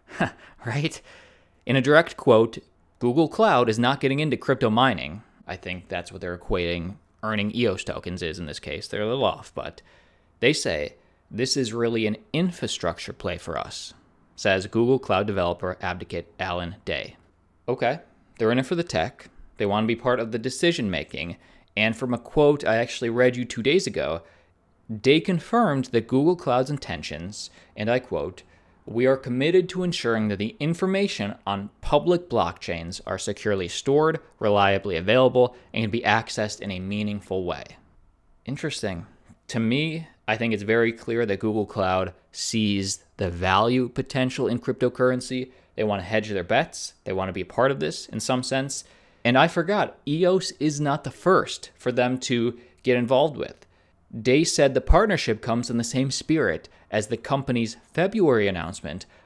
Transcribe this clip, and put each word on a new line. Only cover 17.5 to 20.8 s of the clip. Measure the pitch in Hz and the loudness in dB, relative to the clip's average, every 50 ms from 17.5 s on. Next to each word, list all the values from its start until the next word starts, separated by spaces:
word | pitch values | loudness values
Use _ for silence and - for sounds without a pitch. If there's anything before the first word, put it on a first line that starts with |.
| _ _ _ - | _ _ _ -6
Okay, | 120 - 127 120 147 170 - _ _ _ _ _ _ - | -4 0 0 -2 -2 -2 -8 _ _ _ _ _ _ 0
they're | 113 110 | 2 2
in | 120 131 | 2 2
it | 131 | 0
for | - 180 | 0 -2
the | 170 170 | -4 -4
tech. | 170 - 82 82 117 - - - - _ - - - _ - | -2 -2 -2 -2 -2 -6 -12 -20 -20 _ -20 -20 -14 _ -2
They | 104 | 0
want | 101 101 107 110 | 0 2 2 2
to | 113 | 0
be | 117 | 0
part | 113 - 127 123 120 | 0 0 0 0 0
of | 117 110 117 | 0 -4 -4
the | 117 | -4
decision | 113 127 127 - 175 170 170 - | -4 -4 -4 0 0 0 2 0